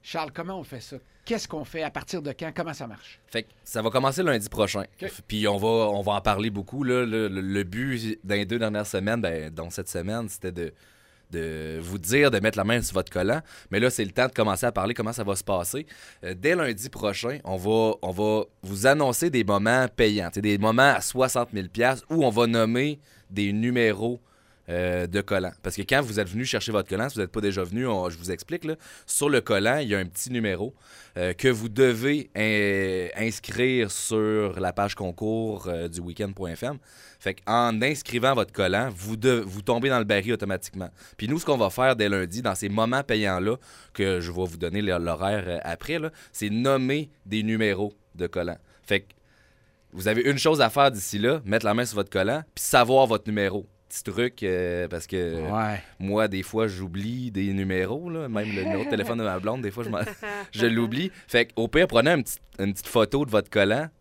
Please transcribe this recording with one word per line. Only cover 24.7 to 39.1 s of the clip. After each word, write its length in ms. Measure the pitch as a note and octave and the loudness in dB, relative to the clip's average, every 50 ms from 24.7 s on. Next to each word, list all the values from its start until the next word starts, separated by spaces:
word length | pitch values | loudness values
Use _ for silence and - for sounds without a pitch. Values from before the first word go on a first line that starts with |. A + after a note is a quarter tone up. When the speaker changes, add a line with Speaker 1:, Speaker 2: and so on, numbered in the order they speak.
| E2+ F2 F2+ F2+ F2+ F2+ F2 F2 | -2 -2 0 0 0 0 -2 0
Speaker 2:
de 120 | F2 G2+ | -2 -2
collant. 300 | G2+ - G2+ F#2+ F2+ F2+ E2 _ _ | -2 0 -2 -2 -2 -4 -8 _ _
Parce 100 | F#2+ - | -8 -6
que 80 | - | -6
quand 180 | G2 - C3 C#3 | -2 0 2 2
vous 200 | C#3+ A#2+ G#2 G#2 | 2 0 -2 -2
êtes 80 | G2+ F2+ | -2 -2
venu 160 | F2+ A2 B2+ | -4 -6 -4
chercher 260 | B2+ - A2 - - | -2 -4 -4 -4 0
votre 180 | A2 G2+ F#2+ - | -2 -2 0 0
collant, 200 | F#2+ F#2+ A#2 C#3 | -2 -4 -4 -4
si 80 | C3 | -2
vous 60 | G#2+ | -4
n'êtes 100 | G2 F2+ | -4 -4
pas 80 | - A2+ | -4 -2
déjà 240 | G#2 G2+ G2 G2 F#2 | -2 -2 -2 -2 -4
venu, 240 | F2 F#2+ A2+ B2+ B2+ | -4 -4 -4 -2 -2
on, 200 | A2 F#2+ F2+ F2+ | -2 -2 -2 -4
je 80 | E2+ | -6
vous 140 | E2 E2+ F2+ | -8 -8 -8
explique, 320 | F2+ E2 - - D#3+ E3+ | -8 -8 -6 -10 -10 -8
là, 140 | - D3+ D#3+ D#3 - - - - - | -6 -8 -8 -8 -10 -20 -20 -20 -10
sur 240 | - - - C#3+ D3 | -4 -2 0 2 4
le 120 | C#3+ B2 | 4 2
collant, 380 | - - A2 G2 G2 A2+ C3 D3+ | 4 4 2 2 4 2 2 2
il 100 | D3 A2 | 0 0
y 80 | G2+ | 0
a 20 | G2 | 0
un 60 | F#2 | 0
petit 260 | F2 - - - B2 | -4 -6 -8 -8 -4
numéro, 460 | B2 A#2+ A2+ G#2 F#2 F2 G2+ B2 C3+ _ _ - - - - - _ | -2 0 0 0 0 -2 -4 -6 -8 _ _ -20 -20 -20 -20 -12 _
euh, 160 | - F2+ F2+ | -2 -2 -2
que 160 | F2+ - - C3 | -2 2 2 2
vous 200 | B2+ G#2+ A2 A#2 | 2 2 -2 -6
devez 640 | G#2 A2 C3 B2+ A#2+ A2 A#2+ C#3 D3 D3 - - _ | 2 4 4 4 4 2 0 0 0 0 -2 -6 _
in-, 720 | - G#2+ A2 G#2+ G#2 G#2 G2+ G2 G2 F#2+ F#2+ F#2 F#2 F2+ E2+ - - | 0 2 2 4 4 4 4 2 2 2 0 0 -2 -2 -4 -4 -4
inscrire 720 | A2 A2+ A2 - - - - A#2+ B2 C3 C3 B2 A2+ G2+ | -4 -4 -4 -6 -10 -8 -2 2 2 4 4 2 2 0
sur 680 | - - - - A2+ A2 G#2+ G#2+ G#2+ G#2+ G#2 G2 F2 F2+ | -2 -6 -4 -2 0 0 2 2 2 2 0 0 -2 -2
la 120 | F#2 F2+ | -2 -2
page 220 | F2+ - G2+ G2+ - | 0 0 -2 -2 -2
concours, 720 | - G2+ F#2 F2 E2+ A2 G#2+ A2 A2+ A2+ A2 G#2 F#2+ - | -4 -6 -6 -6 -4 -4 -2 -2 -2 -2 -4 -6 -6 -6
euh, 220 | F#2 F2 E2+ E2+ F2 | -6 -4 -4 -4 -6
du 100 | E2 F2+ | -6 -8
weekend 380 | F2 F2 E2+ - G#2+ G2 G2 | -10 -10 -6 -6 -6 -6 -6
point 180 | - F#2+ F2 E2 | -8 -8 -8 -6
F 80 | - | -6
M. 160 | - B2 D3 C3 _ - - - - - - _ | -6 -8 -8 -8 _ -20 -20 -20 -20 -20 -20 _
Fait 160 | - G2+ F#2+ | -6 -6 -6
qu'en 480 | - - G2+ A2 A#2 A#2+ A#2+ A2 G#2+ | -4 -2 0 2 4 4 4 2 2
inscrivant 500 | A#2 C3+ D3+ C#3 - - A#2+ A#2+ A2+ C3+ C#3 | 0 0 0 -2 -6 -4 -4 0 2 2 2
votre 180 | A#2+ G2+ - | 2 0 -2
collant, 380 | - - G2 F#2 F#2 G#2 B2 C3 G#2 | 0 0 0 2 2 2 0 -2 -6
vous 220 | F2 F#2+ G#2 | -8 -8 -6